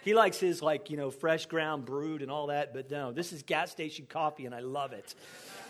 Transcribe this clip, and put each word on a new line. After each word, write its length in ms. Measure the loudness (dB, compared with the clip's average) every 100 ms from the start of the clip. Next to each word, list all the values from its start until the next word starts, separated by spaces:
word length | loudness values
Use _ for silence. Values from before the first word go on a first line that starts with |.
he 120 | 6 8
likes 240 | 8 6
his, 240 | 2 4
like, 260 | 2 2 -2
you 80 | -4
know, 140 | -4
fresh 340 | 0 2 2 2
ground 400 | 0 2 -2 -2
brewed 380 | -4 -4 -4
and 80 | -4
all 160 | -4 0
that, 260 | 0 -2
but 160 | -6 -6
no, 220 | -6 -4
this 220 | -4 -6
is 100 | -8
gas 260 | -2 0 0
station 380 | -4 -8 -8 -6
coffee 400 | 0 0 0 -8
and 80 | -8
I 60 |
love 320 | -6 -4 -4
it. 200 | -8 -14 -18 -18 -18 -16 -16